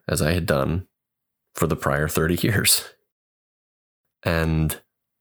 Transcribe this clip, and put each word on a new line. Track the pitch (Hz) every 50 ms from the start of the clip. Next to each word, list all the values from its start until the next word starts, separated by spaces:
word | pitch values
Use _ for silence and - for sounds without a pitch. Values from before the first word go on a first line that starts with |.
| _ -
as | - -
I | - 76
had | 87 90 82
done | - 78 71 67 71 78 92 - - _ _ _ _ _ _ _ _ _ _ _ _ _
for | - 87 80
the | 82
prior | 76 - - 69 71 76 76
thirty | - - 80 82 87
years. | 85 - - 98 98 92 95 - - - - - _ _ _ _ _ _ _ _ _ _ _ _ _ _ _ _ _ _ _ _ _ _ _ _ _ -
And, | - 85 82 80 80 80 80 80 78 - - - _ _ _ _ _ _ _